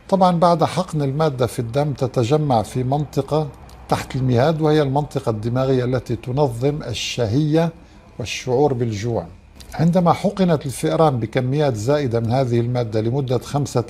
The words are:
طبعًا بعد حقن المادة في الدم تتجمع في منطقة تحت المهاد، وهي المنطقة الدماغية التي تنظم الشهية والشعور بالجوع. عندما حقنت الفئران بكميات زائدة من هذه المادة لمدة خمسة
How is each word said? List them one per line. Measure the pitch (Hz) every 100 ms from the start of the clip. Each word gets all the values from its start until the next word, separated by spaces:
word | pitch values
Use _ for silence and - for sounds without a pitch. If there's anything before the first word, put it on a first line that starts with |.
| -
طبعًا | 190 185 170
بعد | 175 170
حقن | 175 - 160 156
المادة | 143 143 156 127 123
في | -
الدم | 117 127 147
تتجمع | 131 127 - 117 151 151 117
في | 98 127
منطقة | 127 143 147 - - 147 147 - - - -
تحت | - - 131
المهاد، | 127 117 143 156
وهي | 156 156
المنطقة | 139 139 147 139 127
الدماغية | 107 113 123 131 131
التي | 123 127 - 117
تنظم | - 127 147 117 135 147
الشهية | 131 113 - - 113 127 156 156 165 - - - - -
والشعور | 107 - - 123 147
بالجوع. | 123 120 101 117 110 85 - - - -
عندما | - 165 180 170
حقنت | 135 196 196 180 151 139
الفئران | - 156 160 160 127
بكميات | 139 135 127 143 147 110
زائدة | 110 147 139 117
من | 113
هذه | 127 131 117
المادة | 117 123 117 107
لمدة | 113 135 127 123
خمسة | - 143 135 127